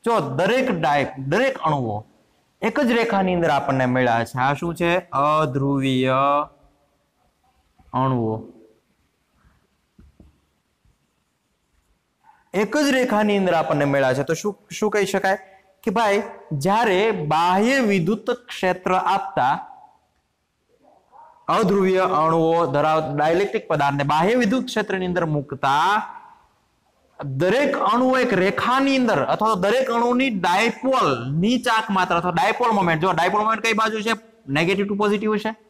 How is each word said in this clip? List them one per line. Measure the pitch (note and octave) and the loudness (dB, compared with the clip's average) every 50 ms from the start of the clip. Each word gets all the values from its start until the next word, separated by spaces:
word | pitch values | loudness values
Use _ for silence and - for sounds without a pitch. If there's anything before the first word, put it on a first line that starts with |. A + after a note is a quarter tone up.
| _ | _
જો | A#3 A#3 G#3 | 0 0 0
દરેક | D3+ C3 C3 C#3 F3+ G3 A#3 C4 B3+ B3+ | 0 -2 -2 0 0 2 2 2 2 0
ડાય-, | G3+ E3 D#3 D#3 D3 C#3+ C3 - - C3+ | -2 -2 0 2 2 2 0 -2 -6 -10
દરેક | C3+ C3+ D#3 G#3 C4 C4+ C4 - | -4 -2 0 2 2 0 -2 -2
અણુઓ | - D#3+ D3+ C#3+ B2 A2+ G#2 G#2 - _ _ _ _ _ _ _ _ _ _ _ | -2 -2 -2 0 -2 -4 -6 -8 -10 _ _ _ _ _ _ _ _ _ _ _
એક | F3+ A3+ A3 D4 | -4 -2 0 2
જ | C#4+ A#3 | 2 2
રેખાની | A#3+ A#3 A3+ A#3 G3+ G3 F#3+ F#3 F3+ | 2 2 0 0 0 0 0 0 0
અંદર | F3 E3+ D#3 | 0 2 2
આપણને | D3 C#3 C#3 - C3+ C3 C3 | 2 0 0 0 0 0 2
મળ્યા | B2 B2+ B2+ B2+ B2 A#2 A#2 A#2 | 2 2 2 2 2 2 0 -2
છે. | - - B2+ | -2 -2 -2
આ | B2+ C3+ C#3+ | 0 0 0
શું | C3+ F3 E3+ E3 | -2 -4 -6 -4
છે? | E3+ F3 E3+ F3 F#3 F3+ - | -2 0 0 0 0 -2 -4
અધ્રુવીય | - C3+ C#3+ D3+ D3+ D#3 D#3 C#3 B2+ C#3 C3+ C#3 C#3 C3+ C3+ C3+ C3 B2+ C3 C3 C3 C3+ C#3 C#3+ C#3+ C#3+ D3 - - _ _ _ _ _ _ _ _ _ _ _ _ _ _ _ _ _ _ _ _ _ _ _ _ _ _ _ | -2 0 0 2 2 0 0 0 -2 -2 0 0 0 0 0 0 0 0 2 2 2 2 2 2 2 0 -2 -4 -10 _ _ _ _ _ _ _ _ _ _ _ _ _ _ _ _ _ _ _ _ _ _ _ _ _ _ _
અણુઓ. | - B2 C3 C3+ C3 A#2+ A2+ A2 A2 A2+ - - - - - - _ _ _ _ _ _ _ _ _ _ _ _ _ _ _ _ _ _ _ _ _ _ _ _ _ - - - _ _ - - _ _ _ _ _ _ _ _ _ _ _ _ _ _ _ _ _ _ _ _ _ _ _ _ _ _ _ _ _ _ _ _ _ _ _ _ _ _ _ - _ _ _ _ - | -4 -2 -2 0 0 0 -2 -2 -4 -4 -8 -14 -20 -20 -20 -20 _ _ _ _ _ _ _ _ _ _ _ _ _ _ _ _ _ _ _ _ _ _ _ _ _ -20 -20 -20 _ _ -20 -20 _ _ _ _ _ _ _ _ _ _ _ _ _ _ _ _ _ _ _ _ _ _ _ _ _ _ _ _ _ _ _ _ _ _ _ _ _ _ _ -20 _ _ _ _ -2
એક | F#3 G#3+ G#3 - | -2 -2 0 0
જ | D4+ D4 C#4+ | 0 2 2
રેખાની | C4 C4 B3 B3+ A3 G#3 G#3+ G#3 G#3 G3+ | 2 2 0 0 0 0 2 2 2 2
અંદર | G3 F3+ E3 | 2 2 2
આપણને | D#3+ D3+ - D3+ C#3+ C#3+ | 0 0 0 0 0 0
મળ્યા | C#3+ C#3 C#3 C3+ C3 B2+ | 2 2 2 2 2 0
છે. | C3+ | 0
તો | C#3 - E3 | 0 -2 -4
શું, | D#3 - G#3 G3 _ _ _ | -2 -2 -6 -8 _ _ _
શું | D#3+ - G#3+ G#3+ | -8 -4 -4 0
કહી | G#3 G#3 G3 | 0 0 0
શકાય? | F#3+ G#3 A3+ - F#3+ F#3+ G#3 - - - - _ _ _ _ | 0 -2 0 0 0 0 -2 -6 -18 -20 -20 _ _ _ _
કે | - A#3 | -6 -4
ભાઈ, | F#3+ G3 - G#3 G3+ G#3 G#3 - - - - - | 0 0 2 2 2 0 -2 -4 -12 -18 -10 -8
જ્યારે | D#3+ C#3 C#3 F#3 G3+ A3 A#3+ A3 F#3 F3+ G#3+ A3+ | -6 -2 0 0 2 2 2 2 2 2 2 0
બાહ્ય | G#3+ F#3 D#3 D3 D3+ D#3+ E3+ F3+ F#3 F#3+ G#3+ A#3+ C#4 C4+ | 0 -2 -2 0 0 2 2 2 2 4 2 2 2 2
વિદ્યુત | B3 G#3 G3+ F#3+ D#3+ E3+ A3+ - - - | 2 2 2 2 2 0 -2 -2 -4 -6
ક્ષેત્ર | A#3+ - _ - - - F#3 F#3 F3+ F3+ - F#3+ F#3 | -6 -6 _ -16 -8 -2 -2 -2 -2 -2 -2 0 0
આપતા | F#3 F#3 F3 F#3+ G3 - - - D#3 B2 C3+ D3 F#3+ - - - - - - _ _ _ _ _ _ _ _ _ _ _ _ _ _ _ _ _ _ _ _ _ _ _ _ _ - - - - _ _ - | 0 0 0 -2 -2 -2 -4 -2 0 0 0 0 -2 -6 -16 -20 -20 -20 -20 _ _ _ _ _ _ _ _ _ _ _ _ _ _ _ _ _ _ _ _ _ _ _ _ _ -20 -20 -20 -20 _ _ -2
અધ્રુવીય | E3 G3+ A3+ F3+ G3+ G3+ F#3+ F#3+ F#3 F#3 | -2 0 0 2 2 2 2 2 2 2
અણુઓ | F#3 D#3 C#3 D3 D#3 D#3+ E3 E3 D#3+ D#3+ E3 E3+ E3+ | 0 0 0 0 2 2 2 2 2 2 2 2 0
ધરાવતા | D3 C3+ D3 D3 D#3 D#3 D#3+ D#3 D#3 C#3+ | 0 0 0 2 2 0 0 -2 -2 -2
dielectric | D3 D3 D#3+ E3+ F3 G3+ G3+ - G#3+ - - | -2 0 0 2 0 0 -2 -4 -8 -4 -2
પદાર્થને | E3 D3 C#3 C#3+ C#3 C#3+ C#3+ | -2 0 0 0 0 -2 -2
બાહ્ય | C#3+ D3 D#3 E3+ G3 A#3 | 0 0 0 2 2 2
વિદ્યુત | B3+ A#3+ G3 B3 C4 - | 0 0 0 0 -2 -4
ક્ષેત્રની | - - A3 G3+ - G3 F#3+ F#3 | -4 -4 -6 -4 -4 -4 -4 -4
અંદર | F3+ F3 F3 E3+ | -4 -2 -2 -2
મૂકતા | D#3 D3+ D3 C#3+ - C#3+ C3 - C3+ C#3 D3 D#3+ F#3 G#3 A3 - - - - - - - _ _ _ _ _ _ _ _ _ _ _ _ _ _ _ _ - - | -2 -2 -4 -4 -6 -8 -4 0 0 2 2 2 2 0 -2 -2 -6 -14 -18 -20 -20 -20 _ _ _ _ _ _ _ _ _ _ _ _ _ _ _ _ -12 -10
દરેક | C#3+ C3 C3+ D#3 F#3 G#3 C4 D4 - - | -8 -4 -2 0 0 2 2 0 0 -2
અણુ | C4+ - - G#3+ B3 B3+ B3+ B3+ | -2 0 0 0 2 2 2 2
એક | C4 B3 B3 G3+ | 0 0 0 0
રેખાની | F#3 F#3 G3 G3 G3 - A#3+ B3+ C4+ C4+ C#4 C4+ | 2 0 0 0 -2 -2 0 0 0 2 2 2
અંદર | C4 B3 G#3+ G3+ C#3+ B2 | 2 2 2 0 0 0
અથવા | B2+ D3+ E3 G#3 A3 | 0 0 0 0 0
તો | A3 | 0
દરેક | F#3+ F3+ G3+ A3+ C4 C4 C4 | 0 0 0 2 0 0 0
અણુની | A#3 A#3 A#3 A#3+ B3 B3 C4 C4+ | 0 0 0 2 2 2 0 0
ડાયપોલની | A3 F#3+ E3 - F3+ F#3+ A3+ A#3 A3 - - C4 C4 B3 G#3 D3+ C3+ A#2 A#2+ C3 C#3+ E3 F3+ A3 B3 B3+ | -2 -2 0 0 2 2 2 0 -2 -2 -2 0 2 2 2 2 0 -2 -4 -4 -2 0 2 2 0 0
ચાક | - A#3+ A3+ A3 G#3+ A3 | 0 0 0 0 0 0
માત્ર | G3 F#3+ F3+ F3+ F3 | 0 0 0 2 0
અથવા | E3+ E3 F3+ | 0 0 0
ડાયપોલ | E3 - F#3 G#3 A3 G#3+ A#3+ A#3 | 0 0 0 0 0 0 0 0
મોમેન્ટ, | A3 G3+ F#3 E3+ E3 D#3 | 2 2 2 2 0 2
જો | E3 F#3+ | 2 0
ડાયપોલ | F3+ - F3 F#3 F#3+ G#3 | 2 2 0 2 2 2
મોમેન્ટ | G#3+ A3 A3 G#3+ | 0 0 0 0
કઈ | A3 A3+ | 0 0
બાજુ | A3 G#3 A3 A3 G#3+ A3 | 0 0 0 -2 -2 -4
છે? | G3+ A3+ A3+ A3 - - _ _ _ C3+ | -2 -4 -4 -4 -6 -20 _ _ _ -4
નેગેટિવ | C3+ D3 E3+ F3 G3 F#3+ G3+ | -2 0 0 0 0 0 -2
ટુ | G3+ G#3 | -4 -2
પોઝિટિવ | G3 G#3+ G#3 G#3 G#3 G#3+ G#3+ G#3+ | 0 0 0 0 0 0 -2 -2
હશે. | G#3 G#3 A3 A3 _ _ | -2 -4 -6 -8 _ _